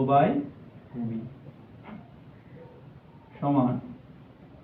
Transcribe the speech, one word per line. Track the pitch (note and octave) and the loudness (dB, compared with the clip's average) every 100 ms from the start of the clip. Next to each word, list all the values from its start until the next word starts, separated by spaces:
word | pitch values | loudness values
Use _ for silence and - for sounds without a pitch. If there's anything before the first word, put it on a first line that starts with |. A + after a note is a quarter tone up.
| C3 | 6
by | C#3 G3+ C#4+ - - - - - | 8 8 4 -2 -8 -20 -20 -14
ভূমি | B2 A2+ A2+ A2+ - - - - - - - - - - - - - - - - - - - - - | -8 -4 -4 -8 -12 -18 -20 -20 -20 -16 -16 -16 -20 -20 -20 -20 -18 -18 -20 -20 -20 -20 -20 -20 -6
সমান | C#3 C#3 A#2+ - - - - - - - - - | 2 4 4 2 -4 -12 -18 -20 -20 -20 -20 -8